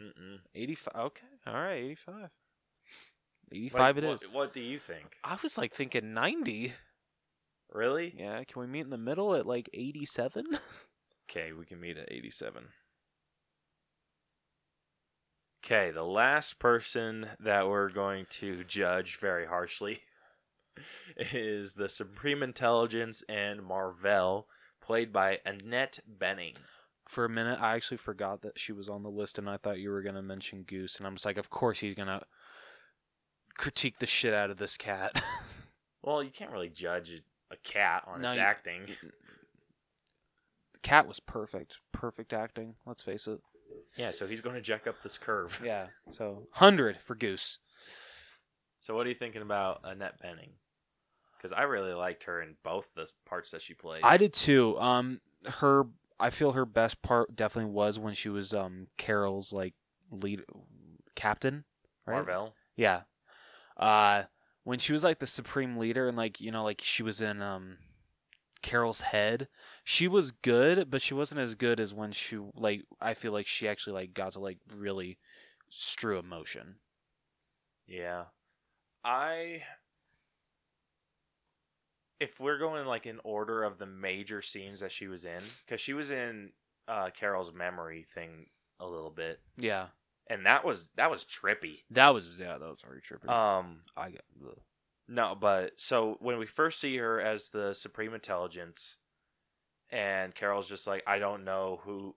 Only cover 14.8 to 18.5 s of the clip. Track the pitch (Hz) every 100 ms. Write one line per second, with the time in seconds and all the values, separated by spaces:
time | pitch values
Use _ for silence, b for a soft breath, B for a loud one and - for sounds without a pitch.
14.8 | _ _ _ _ _ _ _ _ - 113
15.8 | 92 80 82 98 123 147 147 - 123 117
16.8 | - 120 113 110 110 107 107 101 95 101
17.8 | 98 95 98 98 92 - 101